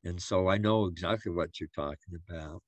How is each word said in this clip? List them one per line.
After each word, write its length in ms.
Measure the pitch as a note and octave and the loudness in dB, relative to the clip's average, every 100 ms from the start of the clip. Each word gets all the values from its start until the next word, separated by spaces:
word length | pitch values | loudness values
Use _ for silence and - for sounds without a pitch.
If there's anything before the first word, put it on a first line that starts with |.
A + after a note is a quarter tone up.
and 180 | F2+ F2 | -6 -6
so 260 | - F#2 F#2 | 0 2 4
I 100 | G2+ | 4
know 280 | G#2 A2 G2 | 4 4 2
exactly 460 | E2 F2+ A2 G2+ | 0 -2 -2 0
what 260 | E2+ E2+ - | -2 -2 -4
you're 100 | E2 | -8
talking 440 | - C#2+ D2 - E2+ F2 | -4 -6 -6 -12 -14 -10
about. 340 | E2 D#2 D#2 | -10 -10 -12